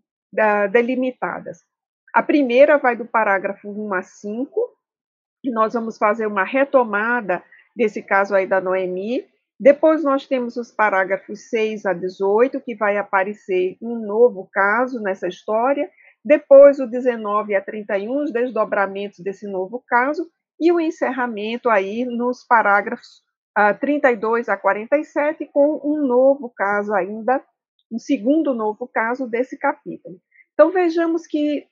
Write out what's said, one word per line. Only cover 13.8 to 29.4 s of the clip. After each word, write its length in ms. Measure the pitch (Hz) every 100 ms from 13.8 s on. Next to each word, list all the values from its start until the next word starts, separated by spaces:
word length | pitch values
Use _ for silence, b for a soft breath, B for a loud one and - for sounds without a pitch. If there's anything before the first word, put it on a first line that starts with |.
um 160 | 226 233
novo 500 | 208 214 240 190 190
caso 480 | 208 196 220 254 254
nessa 280 | 202 196 180
história. 600 | - - 214 254 285 370 b b b
Depois 540 | 214 294 - 277 285 277
o 80 | 254
dezenove 680 | 247 254 233 208 208 208
a 80 | 196
trinta 340 | 196 214 208 202
e 120 | 208
um, 140 | 277
os 100 | 302
desdobramentos 880 | 226 254 220 202 214 196 196 202 190
desse 260 | 185 190 202
novo 360 | 190 190 247 -
caso. 420 | 240 262 302 339 _ _ _
E 100 | 320
o 80 | 349
encerramento 920 | 320 330 240 247 247 208 214 240 247
aí 340 | 208 190 226
nos 400 | 254 233 240 247
parágrafos, 800 | - 240 202 202 214 233 - _ _ _ _
ah, 180 | 214 208
trinta 400 | 202 277 294 277
e 40 | 233
dois 320 | 220 233 233
a 100 | 196
quarenta 400 | 196 196 226 294
e 60 |
sete, 440 | 302 311 294 311 294
com 300 | 294 294 311
um 240 | 294 302 277
novo 460 | 240 262 277 240
caso 380 | - 196 208 208
ainda, 500 | 208 185 214 220 269 - _ _ _ _
um 80 | 226
segundo 540 | - 262 214 311 285
novo 340 | 240 214 208 247
caso 400 | 247 226 254 254
desse 300 | 226